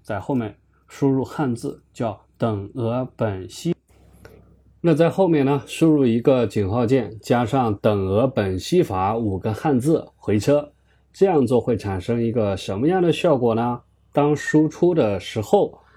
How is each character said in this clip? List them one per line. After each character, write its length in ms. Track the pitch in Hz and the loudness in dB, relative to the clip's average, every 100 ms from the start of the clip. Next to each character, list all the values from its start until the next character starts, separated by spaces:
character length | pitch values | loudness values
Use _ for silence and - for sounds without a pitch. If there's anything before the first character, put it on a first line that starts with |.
在 160 | - 101 | -10 -8
后 160 | - | -4
面 220 | 127 107 - _ _ _ | -4 -4 -10 _ _ _
输 220 | - 139 | -2 0
入 160 | 135 117 | 0 -2
汉 280 | - 135 | -4 -4
字 300 | 117 139 - _ | -4 -8 -12 _
叫 300 | - 113 98 _ - | -8 -8 -8 _ -4
等 340 | 113 101 98 135 | -2 -2 -6 -6
额 300 | 113 123 131 - | -4 -4 -6 -4
本 320 | 110 95 92 | -4 -4 -10
息。 260 | - 165 - _ _ _ _ - - - _ _ _ | -8 -6 -6 _ _ _ _ -20 -20 -20 _ _ _
那 160 | 170 151 | 2 4
在 140 | 165 | 2
后 180 | - 185 | 2 2
面 180 | 151 135 | 2 2
呢， 160 | 139 - | 0 -4
输 220 | - 165 | 0 4
入 160 | 151 127 | 4 4
一 160 | 117 | 2
个 260 | 143 131 110 | 2 2 2
井 220 | 110 95 | -2 -2
号 160 | 120 117 | 0 2
键， 340 | 135 107 107 | 0 0 -6
加 240 | - 123 117 | -2 0 0
上 300 | 135 117 101 | 0 0 0
等 280 | 113 101 95 | 0 0 0
额 180 | 101 131 | 2 0
本 320 | - 98 92 | 0 -2 -4
息 240 | - 180 | 0 0
法 360 | 139 92 95 113 | 2 0 -2 -2
五 200 | 107 95 | -4 -4
个 160 | 113 | -4
汉 240 | 104 156 127 | -4 0 0
字 280 | 143 156 - _ | 2 0 -2 _
回 240 | - 107 | -2 0
车， 320 | 135 147 147 _ _ _ _ | 2 0 -2 _ _ _ _
这 140 | - 196 | 0 2
样 180 | 156 120 | 4 2
做 160 | 123 | 2
会 160 | 127 110 | 0 -2
产 240 | 104 92 | -4 -4
生 180 | 101 117 | -4 -2
一 120 | 113 | -2
个 260 | 117 101 95 | 0 -2 -2
什 220 | - 98 | -6 -2
么 80 | 151 | 0
样 120 | 185 | 2
的 140 | 175 | 0
效 240 | 151 175 135 | 2 0 2
果 160 | 117 | 2
呢？ 260 | 113 120 123 _ _ _ | 0 -2 -6 _ _ _
当 240 | 147 147 147 | 0 0 0
输 320 | - 156 156 | 0 2 2
出 280 | - 175 165 | 0 0 2
的 240 | 110 95 | 0 -2
时 200 | - 110 | -6 -8
候， 400 | 104 202 151 - _ | 0 2 2 -4 _